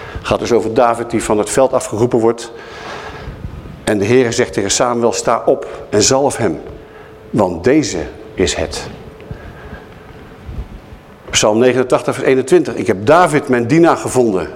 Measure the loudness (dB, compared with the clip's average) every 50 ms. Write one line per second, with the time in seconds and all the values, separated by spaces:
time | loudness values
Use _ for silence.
0 | -14 -14 -12 -8 -4 -2 -2 0 0 2 2 2 2 2 2 2 4 2 2 0
1 | -2 -4 -4 -2 0 0 0 0 0 0 2 2 2 2 2 0 -4 -2 -2 0
2 | 0 2 2 2 2 2 2 0 -6 -14 -16 -16 -18 -18 -16 -16 -14 -14 -14 -14
3 | -14 -14 -14 -14 -14 -14 -14 -14 -14 -14 -14 -14 -16 -16 -14 -8 -4 -2 0 0
4 | 2 4 4 4 4 2 2 -2 -2 -2 -2 -2 -2 0 0 0 0 0 0 2
5 | 0 0 0 0 0 0 0 2 2 2 0 0 -2 -10 -14 -14 -8 -2 0 2
6 | 2 2 2 2 2 0 0 0 -2 -2 -2 -4 -10 -14 -16 -18 -20 -20 -20 -20
7 | -20 -20 -20 -20 -12 -4 0 0 0 0 0 0 2 4 4 4 2 0 -4 -6
8 | -6 -8 -10 -16 -18 -8 -2 -2 -2 0 -2 -4 -6 -6 -8 -10 -12 -12 -14 -16
9 | -18 -18 -20 -18 -16 -16 -16 -14 -16 -18 -18 -18 -18 -16 -16 -18 -18 -20 -20 -20
10 | -20 -20 -20 -20 -20 -20 -20 -20 -16 -14 -12 -12 -12 -12 -14 -20 -20 -20 -20 -20
11 | -20 -20 -20 -20 -10 -4 -2 0 2 2 4 4 4 4 4 2 2 2 0 0
12 | 0 -2 -4 -2 2 2 2 2 2 4 4 4 4 2 -4 -4 -2 -2 -2 0
13 | 4 4 6 6 6 4 2 0 0 0 0 0 2 2 4 4 6 4 4 2
14 | 0 -2 0 2 2 2 2 0 -2 -4 -8